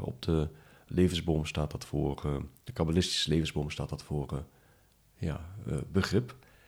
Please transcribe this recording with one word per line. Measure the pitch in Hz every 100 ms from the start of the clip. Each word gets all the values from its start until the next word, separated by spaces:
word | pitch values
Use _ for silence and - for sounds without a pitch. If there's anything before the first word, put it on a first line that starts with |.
op | 95 -
de | - 80 78 - - - -
levensboom | 87 90 85 82 78 76
staat | - 73
dat | - -
voor, | 76 71 69 73
eh, | 69 71 -
de | -
kabbalistische | - 80 82 87 - -
levensboom | 80 78 78 73
staat | - 71
dat | 69
voor, | - 76 69
eh, | 71 71 - - _ _ _ _ -
ja, | 85 71 - - -
eh, | 73 -
begrip. | 92 92 202 123 - - -